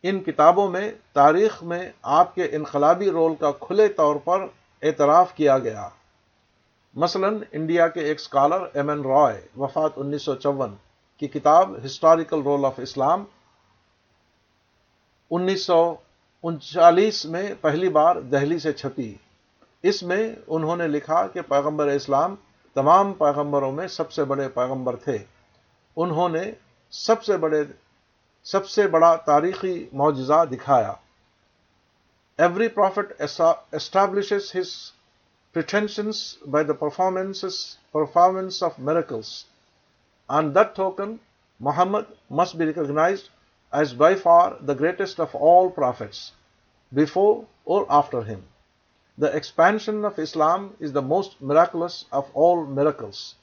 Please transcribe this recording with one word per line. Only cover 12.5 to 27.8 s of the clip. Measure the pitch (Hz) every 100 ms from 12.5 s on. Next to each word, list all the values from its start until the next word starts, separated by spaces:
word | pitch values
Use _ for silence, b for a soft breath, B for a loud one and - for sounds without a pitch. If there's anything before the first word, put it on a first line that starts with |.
| 143 139
آف | 131
اسلام | 131 143 135 185 202 _ _ _ _ _ _ _ _ _ _ _ _ _ _ _ _ _ _ _ _
انیس | 170 185 190 -
سو | 170 170 165 _ _ _ _
انچالیس | 165 160 - 165 170 170 214 208 151
میں | 170 202 190
پہلی | 160 156 185
بار | 151 160 175
دہلی | 135 139 143 165
سے | 151
چھپی۔ | 143 139 139 113 98 _ _ _ _ _ _
اس | 185 196
میں | 175 190 226 - -
انہوں | 160 156 170
نے | 165
لکھا | 147 147 165 190
کہ | 180
پیغمبر | 160 143 143 151 143
اسلام | 139 139 139 175 202 _ _ _
تمام | - 139 180 196
پیغمبروں | - 147 143 147 143 135
میں | 139 180
سب | - 156
سے | -
بڑے | 139 139 135
پیغمبر | 123 127 135 127 120
تھے۔ | - 113 101 _ _ _ _ _ _ -
انہوں | 175 156 175
نے | 160 202 226 _ _ _
سب | - - 220
سے | - 185
بڑے، | 160 151 147 -